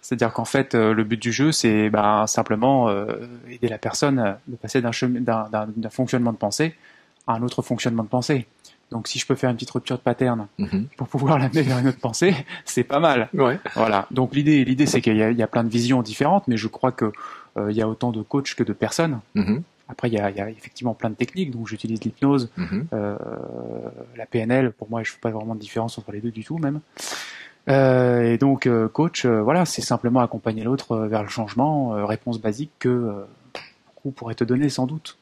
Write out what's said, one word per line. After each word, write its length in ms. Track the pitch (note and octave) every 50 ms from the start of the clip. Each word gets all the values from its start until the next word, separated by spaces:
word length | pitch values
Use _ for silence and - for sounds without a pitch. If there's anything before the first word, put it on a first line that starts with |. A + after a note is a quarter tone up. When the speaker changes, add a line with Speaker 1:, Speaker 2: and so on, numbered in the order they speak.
Speaker 1:
C'est-à-dire 320 | _ - C3 A#2 A#2+ A2+ -
qu'en 120 | - A2+
fait, 320 | - - C#3 C3 - -
euh, 180 | A#2+ A2 A2 A2
le 80 | G#2+ A2+
but 180 | G#2 A2+ A2
du 120 | - A#2+ A2+
jeu, 180 | A2 C3+ D#3
c'est, 400 | D#3 - - A#2+ G#2+ G#2+ G#2+ G#2+
ben, 380 | G#2 G#2+ G#2 G#2 G#2+ G#2 G#2+ A2
simplement, 600 | - - A2+ - A2 G#2+ A#2 C3 C#3 C3+ B2 A2+
euh, 280 | G2+ G2+ G2+ A2 A2+ G#2+ A2+ A#2+ A#2+ A#2+ A#2+ A#2+
aider 160 | A#2+ A#2+ B2
la 120 | A#2 A2 G#2+
personne 420 | - A2+ - - - D3 C3+ C3
à 180 | A#2 G2+ G2 G#2+ _
de 80 | - B2
passer 260 | A#2 - A2 - C3+
d'un 120 | A#2+ A#2+ A2+
chemin, 260 | - - B2+ B2 A#2+
d'un, 300 | B2 A#2 A2+ A2+ A2 A2
d'un, 180 | A2 G#2+ G#2+ G#2+ G#2+
d'un 140 | A2+ A2 A2
fonctionnement 400 | - - C3 B2+ - B2+ B2 A#2
de 60 | A2+
pensée 400 | G#2 - G#2 G#2 - D3+ E3 D#3+ _ _ - _ _ _ _ _ _ _
à 60 | - A#2
un 100 | A2+ A#2+
autre 200 | B2 - - A#2+
fonctionnement 420 | - B2 A2+ - B2+ A#2 A2+ A2
de 40 | G#2
pensée. 380 | - B2+ B2 - D3+ C3+ A2+ _ _ _ _ - _ _ _ _ -
Donc, 160 | A#2 A2+ -
si 100 | - C3
je 80 | -
peux 80 | - C3+
faire 160 | B2 - B2+
une 60 | B2
petite 160 | A#2 - - -
rupture 240 | B2+ A#2+ - B2+
de 60 | A#2+ _
pattern 440 | B2+ A#2+ - C3 B2+ A#2+ A2+ G#2+ G2+ _ -
Speaker 2:
Mhm. 280 | G2+ F#2+ - F#2+ G#2+ C#3 _
Speaker 1:
pour 120 | - C3 -
pouvoir 280 | - C#3 C3+ C#3 D#3+ C#3+
l'amener 220 | C3 B2+ - D#3+ D3
vers 180 | B2+ C3 B2+
une 80 | B2 C3+
autre 100 | B2+ -
pensée, 340 | - A#2+ A2 - - F#3 F#3+ C3+ C3+ -
<laughs> 140 | - - -
c'est 200 | - - - A#2+
pas 160 | - F3+ F3+
mal. 280 | F3 E3 C#3+ B2 A2 - -
Speaker 2:
Ouais. 240 | F#3+ C3+ B2 C3 F#3+ - - -
Speaker 1:
Voilà. 320 | - A2+ A2+ G#2+ G2 G2 - -
Donc, 200 | B2 C3 B2 -
l'idée, 320 | C#3 D3 D3 D3+ C#3+ C3
l'idée, 220 | A#2 C3 C3 D3
c'est 140 | C#3 - C3+
qu'il 160 | A2+ A#2 A2
y 60 | G#2+ G#2+
a, 80 | G#2+ A#2+
il 40 |
y 60 | A#2 A2+
a 60 | G#2+
plein 160 | - A#2+ A#2
de 40 | A#2
visions 320 | G#2+ A#2+ A#2 A#2+ C3+ B2+
différentes, 460 | A#2+ G#2+ G#2+ - C#3+ D3 F3+ G3+ G3
mais 100 | - A#2+
je 120 | A2 G#2 A2
crois 240 | - - - C3 B2+
que, 180 | - A#2 A2 G#2+ - - - - - - _ _
euh, 160 | - G#2 G#2 G#2+
il 40 |
y 60 | A2 A2
a 60 | A2
autant 240 | A2 - - B2 A2+
de 100 | A2+ G#2+
coachs 320 | - - C#3+ C3+ - -
que 80 | - A#2+
de 100 | - G2+
personnes. 460 | - - G#2+ - - E3 E3 C#3+ A#2 - _ _
Speaker 2:
Mhm. 300 | G#2 G2+ F2+ G#2 C3+ E3+ _ _ _ _ _
Speaker 1:
Après, 200 | - - - B2
il 60 | A2+
y 40 | G#2
a, 120 | G2+ G2+
il 60 | G2
y 40 | G2+
a 80 | G2 G#2+
effectivement 460 | A2+ G#2+ - - _ - B2 B2 A2
plein 160 | - - A#2
de 40 | A2
techniques. 360 | - B2 A#2 - F3+ F#3+ D3
Donc, 160 | B2 A#2 A2+
j'utilise 360 | G#2 A2 G#2+ - A2+ A2+ A2 -
l'hypnose, 460 | A#2 - _ - C#3 C#3+ C#3 B2 A#2 _
Speaker 2:
Mhm. 300 | - F2+ D#2+ E2 G2 C#3+ E3 -
Speaker 1:
euh, 220 | A2 G#2 G#2 G#2 - - - A#1 - B1 - A#1+ A#1+ A#1+ A#1 A#1 A#1 A#1 - A#2 A#2+ A#2+ - -
la 80 | A#2 A2+
P 140 | - - A#2+
N 120 | A2 A2
L. 220 | B2 C3 C3 B2 A2+
Pour 160 | _ - G#2
moi, 140 | A2+ A#2 A2+
je 80 | -
fais 80 | - -
pas 100 | - A#2
vraiment 240 | A2 A2 G#2+ A2+ A2+
de 60 | A2
différence 380 | G#2 G#2+ - A#2 A2+ A#2 - -
entre 140 | G#2 - G2
les 80 | G#2
deux 100 | G#2 A#2+
du 140 | A2+ A2 A2
tout, 120 | - D3
même. 240 | E3+ D#3+ C#3 C#3+ D#3 - _ _ - - - - - - - - - - - - _ _ -
Euh, 640 | C#3 C3+ C3+ C3 B2+ B2+ B2+ B2 B2 B2 A#2+ A#2 A#2
et 60 | A#2
donc, 280 | C3+ C#3 C#3 B2+ -
euh, 220 | C3 A#2+ A2+ A2 A2
coach, 380 | - - D3+ E3+ - - -
euh, 160 | B2+ A#2 A2 G#2+
voilà, 240 | A2 D3 F3 F3+
c'est 160 | D#3 - - A2+
simplement 380 | - B2 A#2 - A#2+ A#2+ C3
accompagner 420 | B2 A#2 - A2 - A#2+ A2 A2 A2
l'autre, 300 | A2+ C3 C3+ - - A#2
euh, 160 | A2+ A2 G#2+
vers 140 | G#2+ A2 G#2
le 60 | G#2+
changement, 680 | - - A2+ G#2 - A#2+ C3 D3+ D#3 D3 C3+ A#2+ A2
euh, 120 | G#2 G2+
réponse 340 | G#2 G#2+ A2 _ - A#2 A2
basique 300 | A2 A2 G#2 A#2 D3+ D3+ _ _
que, 100 | - B2+
euh, 240 | B2 B2 A#2+ A2+ G2+ G2+ G2 - - _ _ - _ - - - _ _ _
beaucoup 260 | _ _ - _ C#3+ C3+
pourraient 220 | - B2 A#2 A2+
te 100 | - B2
donner 260 | A2+ B2+ B2+ D3 C#3+
sans 160 | C3 - B2+
doute. 320 | B2+ D3+ D#3 - - - _